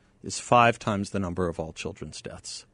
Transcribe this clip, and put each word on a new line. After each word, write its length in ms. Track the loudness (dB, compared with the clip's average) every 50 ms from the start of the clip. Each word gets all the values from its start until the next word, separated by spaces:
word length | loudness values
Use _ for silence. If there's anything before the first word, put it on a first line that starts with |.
| _ _ _ _ -12
is 180 | -10 -10 -6
five 360 | 0 4 6 8 8 8 4 2
times 320 | 0 -2 -2 -2 -2 -2
the 100 | -4 -4
number 260 | -4 -4 -2 -2 -2
of 140 | -2 -2 -4
all 120 | -6 -8 -8
children's 480 | -10 -10 -10 -10 -10 -12 -12 -12 -12
deaths, 460 | -12 -12 -12 -12 -14 -14 -14 -14 -14 _